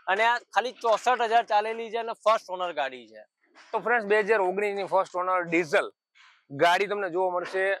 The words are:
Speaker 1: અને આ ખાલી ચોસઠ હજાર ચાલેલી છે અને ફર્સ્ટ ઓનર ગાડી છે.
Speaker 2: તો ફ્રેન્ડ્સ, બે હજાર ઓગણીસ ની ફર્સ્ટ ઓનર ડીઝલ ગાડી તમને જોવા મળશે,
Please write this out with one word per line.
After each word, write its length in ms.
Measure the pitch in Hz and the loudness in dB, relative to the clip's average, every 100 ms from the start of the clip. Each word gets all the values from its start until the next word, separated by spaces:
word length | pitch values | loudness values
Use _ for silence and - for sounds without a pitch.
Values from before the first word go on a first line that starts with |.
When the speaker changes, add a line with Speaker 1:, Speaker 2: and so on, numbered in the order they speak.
| - | -2
Speaker 1:
અને 160 | 190 | 2
આ 140 | 226 240 | 2 0
ખાલી 340 | - - 233 | -2 -2 -2
ચોસઠ 500 | - 240 202 240 233 | -4 0 0 2 0
હજાર 220 | 226 233 | 2 2
ચાલેલી 460 | 226 214 214 226 226 | 2 0 0 -4 -6
છે 80 | 220 | -6
અને 160 | 226 | -8
ફર્સ્ટ 360 | 220 - 220 - | -2 0 0 -2
ઓનર 240 | 180 180 | -6 -6
ગાડી 340 | 151 135 127 113 | -4 -6 -6 -16
છે. 180 | 107 107 _ _ _ - | -20 -20 _ _ _ -8
Speaker 2:
તો 80 | 226 | -6
ફ્રેન્ડ્સ, 260 | 190 240 202 | 0 0 2
બે 140 | 214 | 2
હજાર 220 | 202 220 | 4 2
ઓગણીસ 340 | 185 190 208 202 | 2 0 -4 -4
ની 80 | |
ફર્સ્ટ 320 | 185 180 190 180 | -2 0 0 -4
ઓનર 260 | 180 185 | -2 -2
ડીઝલ 500 | 175 170 165 190 120 - _ _ - _ _ | 0 0 2 0 0 -6 _ _ -20 _ _
ગાડી 360 | 139 170 180 196 | 2 4 4 2
તમને 220 | 208 196 | -2 -4
જોવા 200 | 165 190 | -2 0
મળશે, 480 | 180 175 185 190 190 | -2 -4 -2 -2 -2